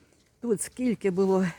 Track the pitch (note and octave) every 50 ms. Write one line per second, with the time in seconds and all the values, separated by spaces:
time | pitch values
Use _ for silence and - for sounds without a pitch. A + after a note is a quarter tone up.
0 | _ _ _ _ _ _ _ _ - A#3+ A3 F3+ - - - - B3+ B3 G#3+ -
1 | - G3 F3+ F3+ G3 F#3+ F#3+ F#3+ F#3+ F3 -